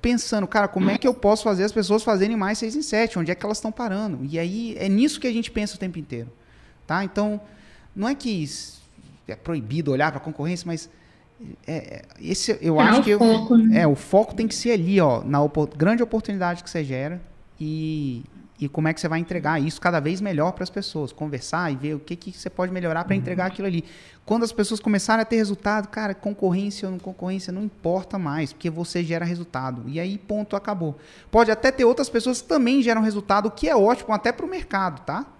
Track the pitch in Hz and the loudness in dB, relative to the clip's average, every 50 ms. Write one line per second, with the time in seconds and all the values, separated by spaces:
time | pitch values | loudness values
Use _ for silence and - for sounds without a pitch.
0 | - 240 247 233 - - 233 214 196 - - 220 202 196 - 190 190 190 202 - | 2 2 2 2 0 0 -2 -2 -2 2 2 2 2 2 2 2 2 2 2 4
1 | - 262 254 - - 202 214 214 - 233 202 180 190 214 208 226 202 180 202 226 | 2 2 2 4 4 4 4 6 4 0 2 2 2 0 0 0 0 2 2 2
2 | 220 240 214 190 196 214 226 220 196 196 220 - 233 220 226 302 294 - - 214 | 4 2 2 4 2 2 2 0 0 -2 -2 -2 -4 -4 -4 -4 -4 0 2 2
3 | 233 226 - 185 165 156 180 - - 208 214 - - 220 214 - 247 220 190 202 | 2 2 0 -2 -2 -2 -2 -2 -2 -4 -4 -4 -4 -8 -6 -4 -4 -4 -4 -4
4 | 220 208 160 127 131 139 151 165 170 175 190 220 233 226 214 - - 196 196 208 | -4 -4 -4 -6 -6 -4 -4 -4 -2 -2 -4 -4 -6 -6 -6 -4 0 2 4 6
5 | 254 302 302 - - 254 226 226 226 - - 220 208 208 - - 202 185 165 170 | 4 4 2 0 -2 -2 -2 -2 -4 -2 -4 -4 -4 -4 -6 -6 -8 -8 -6 -8
6 | 147 - 127 117 117 120 - _ _ _ - - - - - _ - - 151 180 | -10 -8 -10 -10 -10 -12 -16 _ _ _ -20 -20 -20 -20 -20 _ -8 -4 -2 -2
7 | 196 190 - 208 208 214 208 202 208 - - - - - - - - - - 196 | -2 -2 -2 -2 -2 -2 -2 -6 -10 -16 -20 -20 -20 -20 -20 -20 -20 -18 -8 -4
8 | 202 240 285 277 - 247 214 175 151 139 - - - - - - - _ _ - | -4 -2 -4 -4 -4 -4 -4 -2 -4 -6 -8 -12 -14 -14 -18 -20 -20 _ _ -20
9 | - - - - _ - 110 - - - 170 151 110 107 131 165 160 143 135 131 | -20 -20 -20 -20 _ -14 -14 -10 -6 -6 -6 -4 -4 -4 -4 -2 0 0 0 2
10 | 147 160 147 139 - 156 156 - 143 165 180 170 - 175 165 160 - - - _ | 2 0 0 -4 -10 -10 -8 -6 -6 -6 -6 -6 -6 -8 -8 -8 -8 -14 -20 _
11 | _ _ _ _ _ _ _ _ 233 - - - - - 160 156 - - - - | _ _ _ _ _ _ _ _ -18 -18 -18 -16 -12 -10 -10 -10 -10 -12 -16 -18
12 | - - - - - 160 185 - - - 214 - - 170 160 156 170 - 220 269 | -18 -20 -20 -14 -6 -6 -4 -4 0 -2 -2 0 2 2 4 6 6 8 6 6
13 | 220 214 208 208 233 226 220 226 - - 247 226 220 220 220 165 170 151 143 - | 6 4 4 6 6 6 6 4 4 6 6 8 8 8 6 6 6 4 4 2
14 | - - - 196 220 - - - 226 220 - - - 240 233 202 165 175 196 196 | 0 4 4 4 4 4 0 -4 -4 -2 -2 -2 0 2 2 2 2 4 4 6
15 | 165 143 123 113 - - 147 143 147 147 143 156 151 143 - 143 160 190 226 233 | 6 6 4 2 0 0 2 2 2 2 2 0 -2 -2 0 2 2 4 4 2
16 | 240 233 - 220 214 - 202 190 180 175 175 175 - - - 170 151 135 135 127 | 0 0 -2 -4 -4 -4 -4 -2 -2 -2 -4 -4 -10 -8 -6 -6 -4 -4 -4 -4
17 | 135 151 175 180 - - - - - - - - 156 151 156 156 156 156 156 151 | -4 -6 -8 -10 -12 -16 -20 -20 -20 -20 -14 -10 -8 -6 -4 -4 -4 -4 -4 -4
18 | 147 135 123 117 - - - - - - _ - 147 139 - - 156 156 160 - | -4 -6 -6 -8 -12 -16 -20 -20 -20 -20 _ -8 -8 -4 -2 0 0 0 0 0
19 | - 165 160 160 170 170 180 175 147 147 160 156 139 160 - - - 180 170 160 | -2 -2 -2 -2 -4 -4 -6 -4 -2 0 0 0 0 -2 -4 0 0 0 2 2
20 | 139 151 180 185 208 202 180 147 151 180 185 - 185 180 - 196 190 - - 160 | 0 0 -4 -2 -4 -2 0 0 0 0 0 -4 -10 -8 -8 -8 -8 -6 -6 -6
21 | 147 127 - - 151 151 139 123 - - - 165 175 160 143 127 139 151 156 143 | -6 -6 -8 -8 -8 -8 -8 -8 -8 -4 -4 -2 -2 -2 -4 -4 -4 -6 -6 -6
22 | 147 - 170 170 - 190 180 - - 185 - - 180 185 185 180 175 170 160 165 | -8 -10 -12 -12 -12 -16 -16 -10 -12 -10 -4 -4 -4 -4 -4 -4 -4 -2 -2 -2
23 | 175 - - 196 - 180 180 185 180 190 185 - 196 196 175 170 - - - - | -2 0 -2 -2 -2 -2 -2 -2 -2 -4 -4 -4 -4 -2 -2 -4 -4 -6 -16 -20
24 | - - - - _ - 214 233 233 226 - - 208 202 233 208 - 220 208 196 | -20 -20 -20 -20 _ -2 0 0 0 -2 0 -2 0 0 -2 -2 0 0 0 2
25 | - - 220 226 220 226 233 226 220 202 202 190 - 208 208 214 202 202 - 214 | 2 2 2 2 2 2 2 0 2 0 -2 -4 -2 -2 0 0 -2 -4 -6 -6
26 | 214 202 190 196 - 208 202 196 202 185 175 190 202 202 196 - - 190 185 180 | -4 -4 -6 -4 -6 -6 -4 0 0 0 0 0 -2 -4 -6 -6 -8 -8 -8 -8
27 | 180 185 185 - 180 185 190 190 185 - 180 190 208 208 - - - 170 175 185 | -10 -12 -12 -8 -6 -6 -6 -6 -6 -8 -8 -6 -6 -8 -8 -4 -2 0 0 0
28 | 180 185 - 196 175 147 143 156 156 139 - - - 170 156 165 170 - - 175 | -2 -4 -6 -4 -2 -2 0 -2 -2 -4 -6 -6 -6 -6 -4 -4 -8 -4 -2 -4
29 | 175 156 170 165 170 170 175 170 175 - - 131 131 131 127 120 113 123 139 160 | -2 -2 -2 -2 -2 -2 -4 -6 -8 -8 -8 -6 -6 -4 -6 -8 -8 -8 -6 -6
30 | 175 185 196 202 - - 208 214 208 208 - 202 202 - 208 180 165 156 143 - | -6 -6 -6 -8 -6 -6 -4 -4 -4 -4 -6 -6 -4 -4 -4 -4 -4 -6 -6 -8
31 | - - - - - - - 220 233 214 220 220 - 262 262 262 254 233 254 - | -14 -20 -20 -20 -14 2 4 4 6 6 4 2 2 2 2 6 4 4 4 4
32 | 277 - - 233 - 254 247 233 - - 339 302 247 233 262 285 247 233 226 220 | 0 -2 -2 -2 0 0 -2 -4 -2 0 2 2 4 4 4 4 4 4 4 2
33 | 220 220 208 202 202 - 196 208 208 220 208 - - 311 311 240 196 214 240 233 | 2 2 0 -2 0 2 2 2 2 0 -2 0 0 2 4 6 6 6 4 2
34 | - - 214 202 208 226 226 - - 320 381 359 - - - 196 190 180 151 127 | 0 -2 -2 0 0 -2 -2 -2 -6 -6 -6 -6 -8 -4 -2 -2 -2 -2 -4 -6
35 | - - 147 196 277 - - | -8 -6 -6 -6 -6 -10 -16